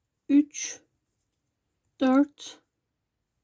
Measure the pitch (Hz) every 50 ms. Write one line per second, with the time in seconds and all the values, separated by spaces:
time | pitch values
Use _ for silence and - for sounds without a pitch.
0 | _ _ _ _ _ - 277 285 302 - - - - - - - _ _ _ _
1 | _ _ _ _ _ _ _ _ _ _ _ _ _ _ _ _ _ _ _ -
2 | 262 262 254 269 285 285 - - - - - - _ _ _ _ _ _ _ _
3 | _ _ _ _ _ _ _ _